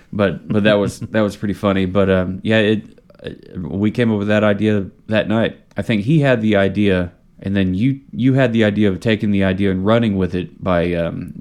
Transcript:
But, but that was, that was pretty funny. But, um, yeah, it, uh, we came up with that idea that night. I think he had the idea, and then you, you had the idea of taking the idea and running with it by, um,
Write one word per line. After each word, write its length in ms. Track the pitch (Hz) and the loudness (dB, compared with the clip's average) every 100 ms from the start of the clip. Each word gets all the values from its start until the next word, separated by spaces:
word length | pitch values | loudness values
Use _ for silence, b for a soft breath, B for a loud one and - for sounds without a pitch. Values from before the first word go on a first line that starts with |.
| B | B
But, 340 | 101 101 80 - | -2 -2 -2 -4
but 160 | 107 | 0
that 120 | 101 | 2
was, 260 | 104 98 - | 2 0 -4
that 200 | 117 107 | -4 -2
was 140 | 104 95 | -2 -2
pretty 180 | 107 | -6
funny. 320 | 90 104 95 92 | -2 0 0 0
But, 220 | 98 95 | 0 2
um, 320 | 92 92 92 | 2 0 -6
yeah, 140 | 104 110 | -2 2
it, 420 | 104 107 - - _ - | 2 0 -4 -18 _ -18
uh, 60 | - - - - | -16 -16 -16 -12
we 320 | 78 90 104 | -8 -2 -2
came 220 | 107 117 | 0 0
up 60 | 107 | 0
with 80 | 101 | 0
that 160 | 107 | 2
idea 420 | 107 101 107 104 92 - - | 2 2 0 0 -2 -10 -4
that 180 | 107 90 | -2 0
night. 320 | 110 104 - _ - | 0 -2 -4 _ -8
I 60 | |
think 220 | 98 110 | -2 -2
he 160 | 101 160 | 2 2
had 220 | 139 123 | 2 2
the 120 | 110 | 2
idea, 560 | 101 98 95 101 92 90 - _ - | 2 2 2 2 2 -2 -8 _ -12
and 160 | 98 101 | -4 0
then 180 | 95 | 0
you, 260 | 92 123 135 - | 0 0 -2 -6
you 220 | - 123 | -2 0
had 180 | 131 127 | 2 2
the 100 | 113 | 2
idea 260 | 107 104 104 | 2 2 0
of 120 | 90 | 0
taking 320 | 117 107 107 | 0 0 0
the 100 | 98 | 0
idea 300 | 95 92 98 | 0 0 0
and 120 | 92 | 0
running 320 | 95 113 117 98 | 2 2 2 0
with 200 | 92 90 | -2 -4
it 260 | 85 - | -8 -6
by, 300 | 101 87 85 | -2 0 0
um, 380 | 85 82 - 87 - | -2 -4 -6 -10 -12